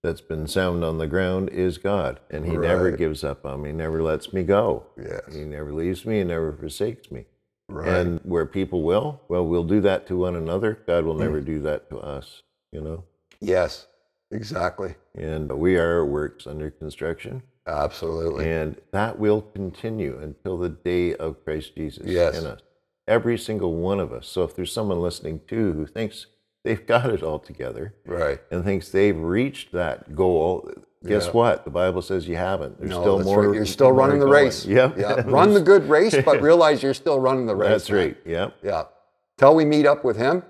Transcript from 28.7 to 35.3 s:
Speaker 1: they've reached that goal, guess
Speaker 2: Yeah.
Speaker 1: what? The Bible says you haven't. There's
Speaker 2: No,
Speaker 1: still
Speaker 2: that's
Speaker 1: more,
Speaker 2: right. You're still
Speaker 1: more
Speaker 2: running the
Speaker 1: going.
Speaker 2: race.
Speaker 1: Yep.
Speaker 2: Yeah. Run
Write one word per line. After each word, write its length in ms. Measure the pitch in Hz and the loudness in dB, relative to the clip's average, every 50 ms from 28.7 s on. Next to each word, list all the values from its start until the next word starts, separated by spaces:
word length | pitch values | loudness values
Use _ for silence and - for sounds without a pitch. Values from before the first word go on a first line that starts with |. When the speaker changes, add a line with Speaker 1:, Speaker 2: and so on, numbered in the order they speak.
| 98 92 80 - | -2 -4 -4 -2
Speaker 1:
they've 280 | - 95 101 104 95 80 | 0 2 4 4 2 0
reached 540 | 80 85 90 107 127 139 139 - - _ | -2 -2 0 0 -2 -2 -6 -12 -16 _
that 420 | - 90 87 78 60 - - - 76 | -6 -4 -4 -4 -4 -8 -10 -14 -2
goal, 560 | 76 92 90 90 80 80 87 92 - - - - - - _ _ _ - | 0 2 4 4 2 2 0 -2 -4 -6 -12 -16 -18 -20 _ _ _ -4
guess 220 | 87 104 104 90 | 0 0 0 0
Speaker 2:
Yeah. 60 | 87 | 2
Speaker 1:
what? 320 | 98 117 117 117 85 - - | 2 4 4 4 2 0 -4
The 60 | - | -6
Bible 320 | 69 87 90 92 87 90 | -2 0 0 0 0 -2
says 260 | 87 - 95 92 78 87 | -4 -2 -4 -4 -4 -4
you 80 | 85 | -4
haven't. 420 | 82 90 92 98 90 76 65 - - | -4 -2 -4 -4 -4 -6 -8 -10 -10
There's 120 | - - | -8 -6
Speaker 2:
No, 100 | 92 87 | -4 0
Speaker 1:
still 160 | 87 101 98 98 | 2 2 2 2
Speaker 2:
that's 80 | 95 95 | 2 4
Speaker 1:
more, 180 | 101 107 104 101 | 4 4 4 4
Speaker 2:
right. 60 | 101 | 2
You're 100 | 107 104 | 2 0
still 220 | 101 - - 139 127 | -4 2 6 6 6
Speaker 1:
more 80 | 131 131 | 8 6
Speaker 2:
running 180 | 131 139 143 143 | 6 4 4 4
the 60 | 143 | 6
Speaker 1:
going. 180 | 135 143 147 143 | 6 8 8 6
Speaker 2:
race. 200 | 127 - - - | 6 2 -4 -2
Speaker 1:
Yep. 320 | - 104 127 127 135 - 90 | 2 4 6 6 4 2 -2
Speaker 2:
Yeah. 240 | 101 101 107 127 120 | -2 0 0 0 0
Run 280 | 131 | 2